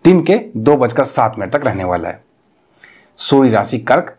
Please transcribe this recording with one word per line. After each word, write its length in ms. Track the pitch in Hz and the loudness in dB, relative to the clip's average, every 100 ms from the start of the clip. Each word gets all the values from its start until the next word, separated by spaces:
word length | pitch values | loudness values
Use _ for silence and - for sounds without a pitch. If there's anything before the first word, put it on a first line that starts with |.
| 170 | 4
दिन 160 | 185 | 2
के 140 | 156 208 - 113 | 2 -2 -2 -2
दो 180 | 113 147 | 2 2
बजकर 260 | 123 117 131 | 2 0 -2
सात 320 | - 113 107 | 0 -2 -2
मिनट 120 | 95 | -6
तक 120 | 147 143 | -4 -4
रहने 180 | 95 | -4
वाला 260 | 92 90 85 | -4 -4 -6
है। 120 | - _ _ _ _ _ _ _ _ _ _ | -12 _ _ _ _ _ _ _ _ _ _
सूर्य 300 | - 139 131 | 0 2 4
राशि 260 | 107 101 123 | 2 -2 -6
कर्क 340 | 110 135 - | 0 0 0